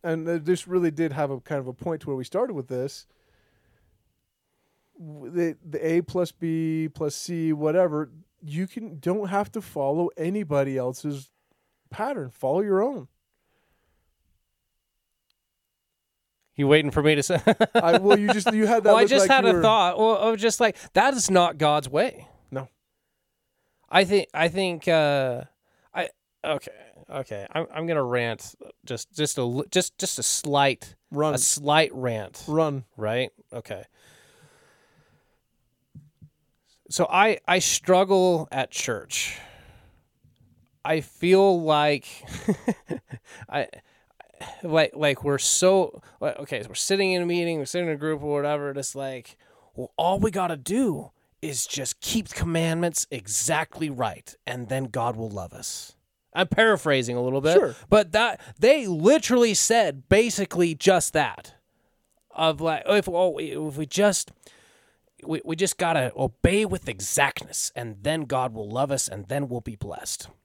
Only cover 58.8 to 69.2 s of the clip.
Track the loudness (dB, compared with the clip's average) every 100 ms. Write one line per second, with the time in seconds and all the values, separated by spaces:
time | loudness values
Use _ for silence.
58.8 | 4 2 6 6 4 4 4 4 2 4
59.8 | 2 -2 2 4 4 0 -4 0 0 2
60.8 | 4 4 2 -2 -2 -6 -18 _ _ _
61.8 | _ _ _ _ _ -2 0 0 -2 -4
62.8 | 0 -2 0 0 0 0 -8 -8 -8 -8
63.8 | -6 0 2 2 -6 -14 -20 _ _ _
64.8 | _ _ _ _ -8 -8 -6 -4 -4 -2
65.8 | 0 0 -2 -2 -6 0 2 2 0 -4
66.8 | -8 -10 -6 0 0 0 -10 -8 -8 -8
67.8 | -12 -8 -4 -4 -2 -4 -4 -6 -8 -4
68.8 | -2 -2 -4 -8